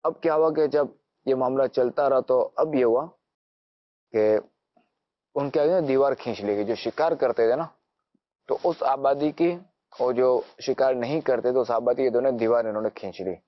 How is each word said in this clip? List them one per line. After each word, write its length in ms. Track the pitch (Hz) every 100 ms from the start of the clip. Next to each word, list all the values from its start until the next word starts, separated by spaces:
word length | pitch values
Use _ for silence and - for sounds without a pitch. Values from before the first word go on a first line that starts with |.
अब 100 | 160 160
क्या 120 | 165
हुआ 160 | 156 160
कि 180 | 151 151
जब 260 | 151 131 - _ _ -
ये 60 |
मामला 320 | 127 127 135 131
चलता 420 | - 123 - 139
रहा, 120 | 131
तो 200 | - 127
अब 340 | - - 156
ये 80 | 143
हुआ 280 | 127 160 165 _ _ _ _ _ _ _ _ _ _ 110
कि 320 | 107 107 - _ _ _ _ _ _ _ _
उनके 260 | 143 139 151
आगे 100 | 147
ना 100 | 185
दीवार 340 | 147 135 139
खींच 260 | 131 123 104
ली 160 | 202 147
गई। 80 |
जो 100 | 107
शिकार 400 | - 339 - 160
करते 380 | 156 131 117 113
थे 40 | 131
ना, 180 | 160 _ _ _ _ _ _ _ -
तो 100 | - 175
उस 160 | 165
आबादी 500 | 131 135 139 139 151
की, 260 | 147 170 175 - _ _ -
और 120 | 127
जो 320 | 120 127 123 - -
शिकार 320 | - 127 135
नहीं 260 | 127 120 156
करते 320 | 139 120 120
थे, 40 | 127
उस 140 | 117
आबादी 320 | 113 120 123
की 80 | 131
दोनों 260 | 120 131 123
दीवार 300 | 113 117 113
इन्होंने 240 | 107 107
खींच 300 | - 98 -
ली। 140 | 92 87